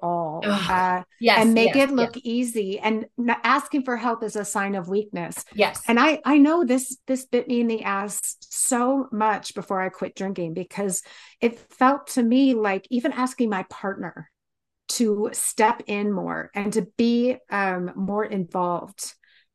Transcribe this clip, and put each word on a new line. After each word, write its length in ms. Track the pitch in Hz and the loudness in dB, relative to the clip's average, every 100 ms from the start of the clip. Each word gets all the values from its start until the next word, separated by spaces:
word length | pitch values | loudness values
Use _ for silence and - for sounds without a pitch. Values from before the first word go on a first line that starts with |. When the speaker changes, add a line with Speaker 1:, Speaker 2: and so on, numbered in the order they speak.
Speaker 1:
all, 380 | 175 175 165 160 | -2 -2 -2 -4
Speaker 2:
Ugh. 260 | 208 202 180 | -2 -2 0
Speaker 1:
uh, 320 | 185 185 180 185 - | 2 2 0 -4 -2
Speaker 2:
Yes, 200 | 233 214 | 4 6
Speaker 1:
and 140 | 220 | 6
make 200 | 226 226 | 6 6
Speaker 2:
yes, 140 | 269 277 | 4 4
Speaker 1:
it 60 | |
look 200 | 269 226 247 | 2 0 -4
Speaker 2:
yes. 60 | |
Speaker 1:
easy, 540 | 233 233 247 226 196 202 | -4 -2 -2 -2 -4 -2
and 280 | 214 220 220 - | -2 -2 -4 -4
n-, 180 | 240 226 | -2 0
asking 420 | 233 277 294 294 | 2 0 0 -2
for 120 | 254 240 | -2 -2
help 260 | 240 226 | -2 -2
is 140 | 214 214 | -4 -6
a 80 | |
sign 320 | 202 214 196 196 | -4 -4 -2 -4
of 120 | 175 | -2
weakness. 560 | 196 208 180 165 - - | -2 -2 -6 -8 -10 -8
Speaker 2:
Yes. 300 | 208 196 - - | 0 0 0 0
Speaker 1:
And 100 | 233 | 4
I, 220 | 294 294 | 4 2
I 140 | 247 294 | 4 6
know 260 | 285 330 | 6 4
this, 320 | 262 254 254 - - | 2 0 -2 -8 -6
this 180 | 262 | -6
bit 240 | - 240 - | -2 -2 0
me 120 | 240 | 0
in 60 | 233 | 0
the 160 | 220 | -2
ass 540 | 196 196 208 - - - | -4 -4 -4 -4 -6 -6
so 680 | - - - 240 247 277 254 | -10 -4 0 2 2 0 -2
much 440 | 208 220 196 - | 0 0 0 -4
before 260 | - 180 190 | -10 -4 -4
I 80 | 185 | -4
quit 260 | - - | -4 -8
drinking, 400 | - 196 185 165 | -6 -6 -6 -6
because 480 | 165 175 - 202 180 - - - - | -6 -8 -6 -4 -4 -8 -20 -20 -2
it 180 | 233 226 | -2 -2
felt 500 | - - 262 285 - | -10 2 4 4 -2
to 140 | - | 0
me 320 | 233 247 269 | 4 4 4
like 320 | 233 208 196 - | 4 2 -2 -2
even 220 | 247 294 | -2 -2
asking 360 | 247 254 - 233 | -2 -2 0 0
my 160 | 190 | -2
partner 680 | 190 - 196 196 180 - - _ _ _ _ _ - | -6 -8 -8 -6 -10 -12 -18 _ _ _ _ _ -6
to 400 | - 226 208 208 | 0 0 2 -2
step 500 | - - - 220 214 - | -4 -4 2 2 2 -4
in 260 | 208 208 | -4 -2
more 380 | 196 170 165 - | -2 -4 -6 -8
and 180 | 202 202 | -8 -4
to 120 | 220 185 - | -2 -2 0
be, 400 | 233 233 240 254 - | 2 2 2 -2 -4
um, 400 | 202 196 180 180 185 | -2 -2 -2 -4 -4
more 280 | 190 208 | -4 -2
involved 880 | 214 208 175 185 175 175 - - - - _ _ _ | -2 -4 -4 -2 -2 -2 -6 -12 -14 -14 _ _ _